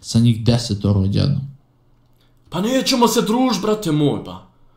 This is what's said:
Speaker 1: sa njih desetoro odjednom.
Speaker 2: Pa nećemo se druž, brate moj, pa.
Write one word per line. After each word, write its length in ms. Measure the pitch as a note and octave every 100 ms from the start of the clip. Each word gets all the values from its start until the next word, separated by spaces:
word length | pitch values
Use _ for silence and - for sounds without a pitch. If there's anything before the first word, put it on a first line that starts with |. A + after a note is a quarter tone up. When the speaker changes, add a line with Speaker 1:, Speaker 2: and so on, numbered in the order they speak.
Speaker 1:
sa 180 | - A#2
njih 240 | A#2 A2
desetoro 560 | A2+ A#2 - G2+ G2+ G2+
odjednom. 420 | F#2+ G2+ F#2+ F#2 - - _ _ _ _ _ _ _ _ _
Speaker 2:
Pa 120 | E3+
nećemo 460 | G#3+ C4 - C4 A3+
se 140 | A#3+
druž, 400 | F#3 A#3+ C4 G3+
brate 300 | G#3+ G#3+ F3
moj, 320 | D3+ D3 G#2
pa. 240 | F#2 F2+ - _ _